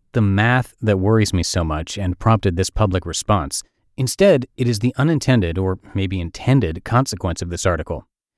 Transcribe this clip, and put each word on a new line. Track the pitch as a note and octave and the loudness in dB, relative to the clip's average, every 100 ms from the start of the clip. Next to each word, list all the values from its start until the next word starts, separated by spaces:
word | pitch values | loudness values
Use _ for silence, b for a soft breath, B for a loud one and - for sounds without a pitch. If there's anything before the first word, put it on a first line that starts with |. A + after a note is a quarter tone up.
| _ | _
the | B2 | 0
math | G#2 G2 A2+ B2+ - _ | 2 4 2 2 -2 _
that | A2 F#2+ | 0 2
worries | G2 A2+ G#2 | 2 2 2
me | F#2 | 0
so | E2 - | 0 -2
much | E2 D#2 D2+ - | -2 -4 -6 -6
and | F2+ F2+ | -4 0
prompted | A2+ A2 G2 | 2 2 2
this | E2+ F#2 | -2 -2
public | - G#2 F2+ | 0 0 0
response. | E2+ - - G2+ C#2 - - _ _ - | -4 -6 -2 -2 -2 -8 -12 _ _ -8
Instead, | B2+ - G3 D3 B2+ | -4 4 4 4 0
it | - | -2
is | A#2+ G#2+ | -2 0
the | A#2+ - | -2 0
unintended, | D3 D3+ - B2 F2 E2+ | 0 2 2 2 2 -2
or | F#2 F#2 - | -4 -4 -6
maybe | G2+ F#2+ F#2+ | -6 -4 -4
intended, | E2 - - C3+ F2+ D#2+ | -6 -4 2 2 2 -4
consequence | - A#2 C3+ F#2+ F#2 E2 | -2 0 0 -4 -6 -6
of | F2 | -8
this | F2 | -2
article. | F#2+ E2 - D2+ - _ _ | -2 -2 -4 -10 -12 _ _